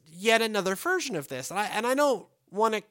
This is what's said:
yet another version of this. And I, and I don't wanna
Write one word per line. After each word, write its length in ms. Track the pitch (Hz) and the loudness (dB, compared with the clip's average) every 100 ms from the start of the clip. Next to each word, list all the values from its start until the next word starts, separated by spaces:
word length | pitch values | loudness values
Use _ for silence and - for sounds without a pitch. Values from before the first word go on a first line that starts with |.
| _ | _
yet 360 | 165 214 226 | -4 2 4
another 320 | 226 214 185 | 4 0 -2
version 400 | 190 339 370 285 175 | -2 0 -2 -2 -6
of 120 | 139 | -6
this. 220 | 127 131 | -8 -6
And 80 | 180 | -4
I, 60 | 208 | -2
and 200 | 196 240 | -2 0
I 80 | |
don't 320 | 262 294 214 - _ _ | 2 2 2 -4 _ _
wanna 300 | 190 226 214 - | 0 0 0 -6